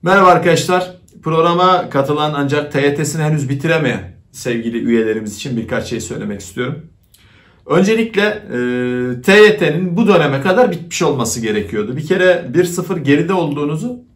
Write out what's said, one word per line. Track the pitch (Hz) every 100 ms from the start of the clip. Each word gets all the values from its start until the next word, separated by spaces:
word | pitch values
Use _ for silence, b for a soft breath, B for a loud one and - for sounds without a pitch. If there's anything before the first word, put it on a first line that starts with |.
Merhaba | 165 196 185
arkadaşlar. | 170 170 160 - 180 180 - _ -
Programa | 160 160 165 175 180 185 175
katılan | 139 135 147 151 147
ancak | 143 147 143
T | 139
Y | 143 143
T'sini | 147 160
henüz | 156 156 135
bitiremeyen | 135 165 160 143 104 90 - _
sevgili | - - 117 113 117
üyelerimiz | 117 117 110 110 107 -
için | 143 123
birkaç | 104 117 -
şey | 113
söylemek | - - 104 101
istiyorum. | - - 127 - - _ _ b b b b b -
Öncelikle, | 160 196 226 226 190
e, | 208 208 - 123 123 123 123 123 123 123
T | 123 202
Y | 214 -
T'nin | 160 156 185 170
bu | 202
döneme | 185 147 135
kadar | 190 190 247
bitmiş | 170 - -
olması | 165 135 113 120
gerekiyordu. | 110 104 92 110 104 131
Bir | 160
kere | 185 185 175 127
bir | 139
sıfır | 175 - 170 185
geride | 139 147 170
olduğunuzu | 190 160 143 147 160 240 247 -